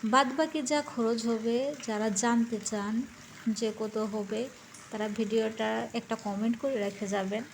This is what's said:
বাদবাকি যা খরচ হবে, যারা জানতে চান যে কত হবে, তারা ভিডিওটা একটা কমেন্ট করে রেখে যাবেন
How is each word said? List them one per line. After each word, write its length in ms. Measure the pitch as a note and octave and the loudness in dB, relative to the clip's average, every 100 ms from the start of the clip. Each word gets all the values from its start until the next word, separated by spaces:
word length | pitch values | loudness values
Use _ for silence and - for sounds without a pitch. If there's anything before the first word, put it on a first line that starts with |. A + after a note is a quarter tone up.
বাদবাকি 580 | A3 B3+ C4+ B3+ D#4 D#4 | 6 6 4 2 0 0
যা 200 | B3+ D4 | 2 2
খরচ 440 | C#4+ - A3+ A#3 A3+ | 0 0 0 2 0
হবে, 480 | A3+ A3+ A#3 C4+ D4 - | 0 2 0 0 -4 -4
যারা 220 | G#3+ A3 | 0 2
জানতে 500 | G3 A#3+ A#3 A#3 A3 | 2 4 4 4 0
চান 380 | - G#3+ G3+ A3 C4+ - - - - | -2 -4 -2 -2 -2 -8 -18 -6 -2
যে 240 | G#3+ A3+ A3 | 0 0 0
কত 180 | A3 G#3+ | -4 -2
হবে, 520 | G#3+ G#3+ G3+ A3 B3+ - - - - | -2 -2 -2 -2 -4 -8 -18 -18 -12
তারা 180 | G#3+ G#3+ | -4 -4
ভিডিওটা 800 | G#3 G#3+ A3+ A3 A3 A3 A3 A#3 | 0 2 2 2 0 0 0 -2
একটা 240 | A#3+ A#3 A3 | -4 -4 -4
কমেন্ট 420 | G#3 G3+ A3 A#3 | -2 0 2 2
করে 180 | C#4 B3+ | 0 0
রেখে 280 | G3+ G3+ G3+ | -2 -2 -2
যাবেন 360 | G3+ F#3+ G#3 A#3+ | 0 0 -2 -6